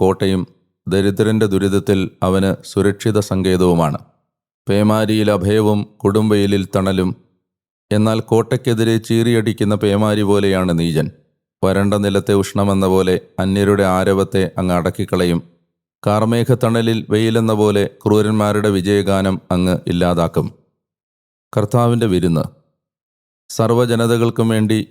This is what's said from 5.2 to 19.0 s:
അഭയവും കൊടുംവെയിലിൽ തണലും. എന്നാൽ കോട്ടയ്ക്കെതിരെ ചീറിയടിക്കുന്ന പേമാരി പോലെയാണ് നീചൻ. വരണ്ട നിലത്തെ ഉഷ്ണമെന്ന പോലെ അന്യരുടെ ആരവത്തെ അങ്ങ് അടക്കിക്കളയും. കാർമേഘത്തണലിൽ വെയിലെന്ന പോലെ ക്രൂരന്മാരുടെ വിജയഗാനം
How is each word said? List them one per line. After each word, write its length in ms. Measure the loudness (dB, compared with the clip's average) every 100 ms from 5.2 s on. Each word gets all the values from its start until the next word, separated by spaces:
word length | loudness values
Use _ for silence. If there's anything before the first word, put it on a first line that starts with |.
| 0 0
അഭയവും 440 | 0 2 2 0 -4 -4
കൊടുംവെയിലിൽ 640 | -2 0 2 2 2 0 -2 -2
തണലും. 360 | -2 0 -2 -4 _ _ _ _ _ _ _
എന്നാൽ 280 | 0 0 0 0
കോട്ടയ്ക്കെതിരെ 640 | 0 0 -2 -2 0 0 -2
ചീറിയടിക്കുന്ന 760 | -2 -2 0 0 -2 -2 -2 0
പേമാരി 480 | 0 2 0 0 0
പോലെയാണ് 420 | 2 2 0 0 0
നീചൻ. 280 | 0 -2 -4 -8 _ _ _ _
വരണ്ട 300 | -2 0 0
നിലത്തെ 400 | 0 0 -2 0 0
ഉഷ്ണമെന്ന 460 | 0 -2 0 0 2
പോലെ 200 | 2 2 0 -4 -6
അന്യരുടെ 460 | -2 0 2 2 2 0
ആരവത്തെ 440 | 0 0 0 -2 -2 -4
അങ്ങ് 160 | -2 -2
അടക്കിക്കളയും. 640 | -2 -4 -4 -2 0 0 -4 _ _ _ _ _
കാർമേഘത്തണലിൽ 960 | -2 0 0 0 0 0 0 0 0 -2 -2
വെയിലെന്ന 440 | -2 0 0 0
പോലെ 300 | 2 2 2 -2 -4
ക്രൂരന്മാരുടെ 680 | 0 2 2 0 0 0 0
വിജയഗാനം 680 | 0 0 0